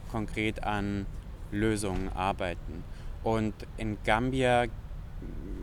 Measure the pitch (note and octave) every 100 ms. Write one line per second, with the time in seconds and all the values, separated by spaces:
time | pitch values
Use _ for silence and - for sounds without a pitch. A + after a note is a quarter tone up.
0 | - A#2 G#2 A2 A2 A2 - G#2 G2+ G2+
1 | G2 - - - - G#2 A2 G#2+ G2+ E2+
2 | F#2+ - F#2+ G2 F#2 E2+ - E2 - -
3 | - - A2+ A2 A2 G2 - - A2 G#2
4 | - A2 B2+ C3 B2 A#2+ A#2+ - - -
5 | - - - - - -